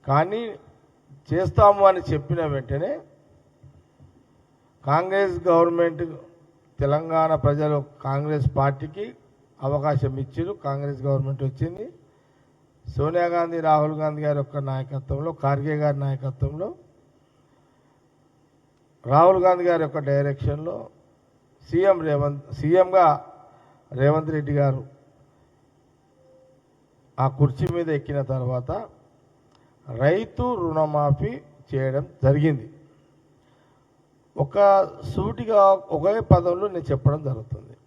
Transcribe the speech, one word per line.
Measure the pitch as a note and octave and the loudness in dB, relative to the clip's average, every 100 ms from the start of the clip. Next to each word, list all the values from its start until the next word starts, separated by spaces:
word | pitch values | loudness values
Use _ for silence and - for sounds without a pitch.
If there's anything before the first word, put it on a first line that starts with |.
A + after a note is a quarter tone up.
| - | 2
కానీ | C#3 F3 A3 A#3 - _ _ _ _ _ - - | 2 2 -4 -8 -14 _ _ _ _ _ -20 -4
చేస్తాము | E3+ F#3 - G#3 G3+ G3 | -2 0 6 6 8 6
అని | F#3 D#3+ | 4 -2
చెప్పిన | D#3 C#3+ D3+ D#3 | -4 -2 -4 -2
వెంటనే | C#3 B2+ C#3 F#3+ D#4 - _ _ _ _ _ - - _ _ - _ _ _ _ _ _ _ C#3 | -4 -4 -6 -4 -8 -12 _ _ _ _ _ -20 -20 _ _ -20 _ _ _ _ _ _ _ -2
కాంగ్రెస్ | D3+ F#3 G3 G3 F3 F3+ | 0 0 0 0 0 2
గవర్నమెంట్, | E3+ E3+ E3+ E3+ D#3+ E3+ D3+ - _ _ _ _ - | 4 4 2 0 -2 -10 -10 -20 _ _ _ _ -4
తెలంగాణ | C#3 D3 E3 D#3+ D#3+ D#3 | -2 -2 0 0 0 2
ప్రజలు | D3 D3 D3+ D3 C#3 - C3+ | 0 0 0 -2 -6 -12 -6
కాంగ్రెస్ | C#3 D3+ D3+ C3 C#3 | -4 -2 -2 -2 0
పార్టీకి | C#3 C3+ D#3 F#3+ A3+ - _ _ _ _ | -2 -2 -10 -10 -12 -14 _ _ _ _
అవకాశం | C3+ C#3+ D3 C#3 C#3 C3+ | -4 -2 -2 -2 -2 -4
ఇచ్చారు. | C3+ - F3 - C#3+ | -8 -8 -8 -8 -8
కాంగ్రెస్ | C#3 C#3+ C3+ C#3 | -6 -8 -6 -2
గవర్నమెంట్ | C3+ C3+ C#3 C3+ | -2 -2 -4 -6
వచ్చింది. | - E3 F3 A#3+ - _ _ _ _ _ _ _ _ - | -4 -8 -6 -16 -18 _ _ _ _ _ _ _ _ -10
సోనియా | C3 D3 F3 F3 E3+ | -4 -2 0 0 0
గాంధీ, | E3+ E3 D#3+ | -2 -2 2
రాహుల్ | D3+ D3+ D3+ | 2 2 -2
గాంధీ | D#3 D3+ D3+ | -4 -4 -2
గారి | C#3+ | -2
యొక్క | C#3 D3 C3+ | -4 -6 -6
నాయకత్వంలో, | C3 C3 C#3 - C#3 D#3+ E3 | -8 -8 -10 -6 -6 -6 -4
ఖార్గే | C#3 C#3 D3 D3+ | -2 -2 -2 -2
గారి | D3+ C#3 C#3 | -2 -2 -4
నాయకత్వంలో, | C3 C3+ - C#3 D3+ F#3+ F4+ _ _ _ _ _ _ _ _ _ _ _ _ _ _ _ _ _ _ _ _ _ _ A2+ | -4 -6 -6 -6 -6 -10 -10 _ _ _ _ _ _ _ _ _ _ _ _ _ _ _ _ _ _ _ _ _ _ 2
రాహుల్ | C#3+ F3 F#3+ F#3 | 6 6 6 4
గాంధీ | F3+ F3 | 2 2
గారి | E3 D3+ | 0 0
యొక్క | C#3+ C#3 | -4 -2
డైరెక్షన్లో | C#3 C#3+ C#3 - D3 D#3+ - - _ _ _ _ _ _ _ - | 0 0 -2 -4 -4 -8 -10 -14 _ _ _ _ _ _ _ -4
సీఎం | E3+ G3 F3+ D#3+ | 2 2 2 0
రేవంత్, | C#3+ C#3+ C#3+ - - | 0 -2 -4 -12 -6
సీఎంగా | D3+ F3+ F#3 F#3 E3 C#3+ - - - _ _ _ _ | 2 4 4 6 4 4 -6 -20 -20 _ _ _ _
రేవంత్ | B2 C#3 D#3 D#3 D#3 | 0 2 2 -2 -4
రెడ్డి | C#3+ D3 | -2 0
గారు | C#3 C3 - - _ _ _ _ _ _ _ _ _ _ _ _ _ _ _ _ _ _ _ _ _ - | 0 0 -8 -20 _ _ _ _ _ _ _ _ _ _ _ _ _ _ _ _ _ _ _ _ _ -2
ఆ | C3+ C3 | -2 2
కుర్చీ | C#3+ - D#3 E3+ | 0 0 -4 -2
మీద | E3 D3 | -2 -4
ఎక్కిన | C#3+ C#3+ C3 | -4 -6 -4
తర్వాత | C3 B2 B2+ B2+ F#3+ A3 _ _ _ _ _ _ _ _ _ - | -4 -4 -6 -6 -8 -10 _ _ _ _ _ _ _ _ _ -14
రైతు | A#2 C#3 F#3 A3 - B3 A3+ | 0 0 0 -4 -4 -4 -2
రుణమాఫీ | E3+ D#3 D#3 D3 D3 C#3 G#3+ C4 - _ _ | -2 0 0 0 0 0 -4 -8 -16 _ _
చేయడం | C3+ C3+ C3+ C#3 - | -4 -2 -4 -6 0
జరిగింది. | C3+ C#3+ D#3+ C3+ - - _ _ _ _ _ _ _ _ _ _ _ _ _ _ _ - | 2 4 2 0 -8 -20 _ _ _ _ _ _ _ _ _ _ _ _ _ _ _ -6
ఒక | D3 G3+ G3+ G3 - - - | -4 4 6 6 2 -6 -8
సూటిగా | - G3+ A3+ A3 G#3 G3 F#3+ G3 D#3 | -4 -4 -6 0 6 6 6 0 -2
ఒకే | F3 A3+ - | 0 -2 4
పదంలో | F3+ F3 F3+ G3+ | 4 4 -2 -4
నేను | F3+ C#3+ | -6 -6
చెప్పడం | C3+ C3+ D3+ C#3+ | -2 0 -2 -6
జరుగుతుంది. | A#2 A2 A#2 - - | -10 -12 -14 -14 -20